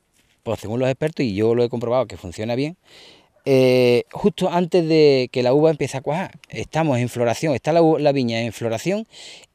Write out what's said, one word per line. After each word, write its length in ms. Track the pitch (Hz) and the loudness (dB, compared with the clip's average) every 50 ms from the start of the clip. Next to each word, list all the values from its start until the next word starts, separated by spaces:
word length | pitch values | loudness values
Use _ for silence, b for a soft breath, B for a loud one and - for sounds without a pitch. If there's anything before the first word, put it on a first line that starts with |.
| _ _ _ _ _ _ _ _ _ | _ _ _ _ _ _ _ _ _
pues 180 | 117 107 - | -6 -6 -6
según 200 | - 98 110 123 | -6 -8 -4 -2
los 80 | 131 131 | -2 -2
expertos, 360 | 131 - 156 156 - - 143 | -2 -2 -6 -6 -4 -4 -4
y 100 | 117 92 | -2 0
yo 200 | 98 110 113 117 | 0 0 2 2
lo 100 | 120 120 | 2 0
he 40 | 117 | -2
comprobado 380 | 127 117 120 117 120 131 117 | -2 -6 -4 -2 -2 -2 -2
que 100 | - - | -4 -8
funciona 380 | - - 107 107 - 107 117 120 | -14 -14 -14 -10 -8 -6 -6 -4
bien, 220 | 123 139 156 180 - B B B B B B B B B B B _ _ 139 | -4 -4 -6 -8 -12 B B B B B B B B B B B _ _ 2
eh, 540 | 135 131 131 127 127 127 123 120 120 120 - - | 2 4 4 4 4 4 4 4 4 2 0 -2
justo 400 | - - - 208 - - 180 175 | -8 -2 -2 -2 0 0 -2 -2
antes 380 | 165 175 185 160 - 185 165 156 | 0 -2 -2 0 0 0 2 4
de 400 | 165 156 151 147 139 131 127 117 | 4 6 6 6 4 4 0 -2
que 140 | - 131 123 | -2 0 0
la 100 | 123 131 | 2 2
uva 160 | 147 151 160 | 4 4 2
empiece 260 | 160 139 147 127 - | 2 0 -4 -6 -6
a 40 | 131 | -8
cuajar. 320 | - 143 147 175 190 - - - - _ | -6 -6 -6 -6 -6 -8 -12 -20 -20 _
Estamos 500 | - 113 104 - - 156 165 151 127 120 | -12 -12 -12 -6 -2 -2 0 0 0 0
en 100 | 123 120 | -2 -2
floración, 460 | - 117 120 117 113 - - - 131 | -2 -2 0 0 0 -2 -2 -2 -2
está 180 | 113 - 151 160 | -2 -2 0 2
la 100 | 170 170 | 4 4
u-, 160 | 160 160 143 | 4 4 2
la 120 | 147 147 | 2 0
viña 300 | 139 139 127 117 117 113 | 0 2 0 -2 -2 -2
en 120 | 117 117 - | -4 -6 -6
floración, 540 | - 117 113 113 113 - 165 196 214 226 B B B B B B B B B | -6 -6 -4 -4 -4 -4 -4 -4 -4 -6 B B B B B B B B B